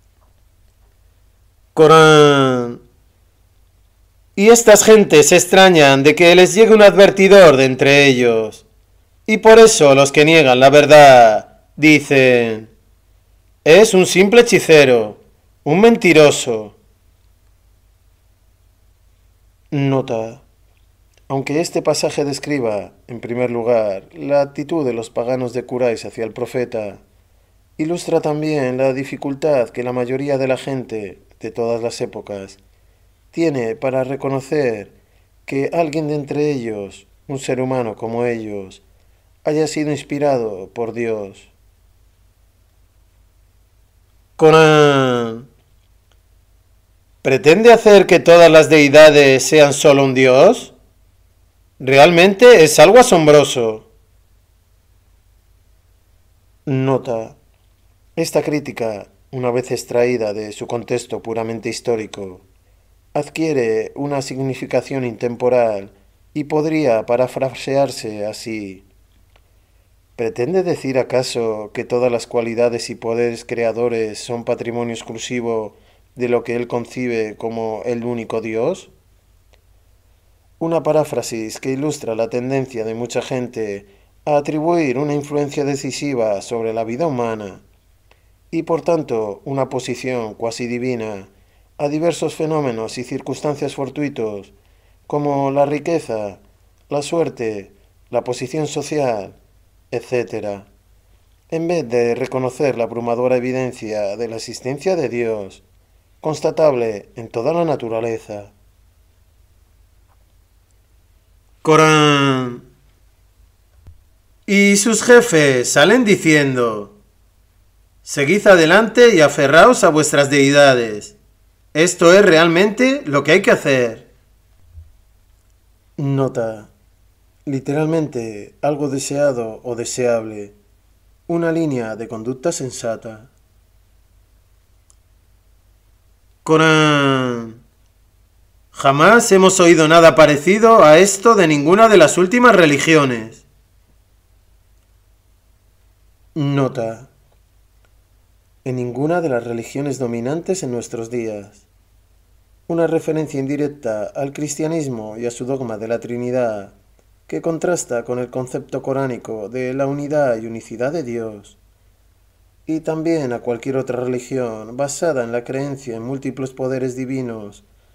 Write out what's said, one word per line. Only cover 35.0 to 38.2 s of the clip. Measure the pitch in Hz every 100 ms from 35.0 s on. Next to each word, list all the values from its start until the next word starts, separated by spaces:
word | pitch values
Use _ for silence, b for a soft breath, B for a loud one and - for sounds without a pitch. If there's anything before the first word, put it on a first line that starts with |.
| _ _ _ _ -
que | 139 139
alguien | 170 165 151 151
de | 151
entre | 143 147 151
ellos, | 139 113 104 98 - _ _ -
un | 135
ser | - 127
humano | 131 131 117 101
como | 113 117